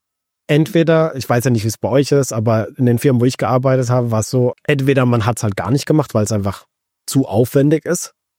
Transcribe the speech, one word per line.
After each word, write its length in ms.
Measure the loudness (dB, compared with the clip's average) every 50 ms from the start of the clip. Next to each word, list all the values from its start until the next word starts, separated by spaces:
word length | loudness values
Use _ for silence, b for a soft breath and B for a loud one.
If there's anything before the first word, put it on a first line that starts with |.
| _ _ _ _ _ _ _ _ _ -2
entweder, 680 | 0 0 0 2 0 0 2 2 2 2 2 0 -4
ich 120 | -8 -4 -2
weiß 160 | 0 0 2
ja 60 | 0
nicht, 140 | 0 0 0
wie 40 | -4
es 100 | -4 -4
bei 100 | -4 0
euch 240 | 0 0 2 2 0
ist, 200 | 0 0 -2 -4
aber 360 | -2 0 0 0 0 -2 -4 -4 -2
in 80 | 0
den 120 | 2 2 2
Firmen, 220 | 2 2 2 2
wo 40 | 2
ich 140 | 0 0 -2
gearbeitet 520 | -2 0 0 0 2 2 0 0 0 0
habe, 200 | 0 0 0 0
war 100 | -2 -2
es 100 | -2 -2
so, 240 | 0 0 0 0 -2 -4 _
entweder 420 | -2 -2 0 2 2 2 2 2
man 200 | 2 2 2 0
hat's 160 | 0 -2 -2 -4
halt 140 | -4 -4
gar 140 | -4 -2 -2
nicht 160 | -2 -2 0
gemacht, 280 | 0 0 0 0 0 0
weil 100 | -2 -2
es 80 | 0 -2
einfach 340 | -4 -4 -4 -6 -8 -14 _ _ _ _ _ _ _ _ -2
zu 160 | -2 -2 0
aufwendig 580 | 0 0 0 0 2 2 2 2 2 2 0 0
ist. 280 | -4 -6 -6 -6 -10 -16 _ _ _ _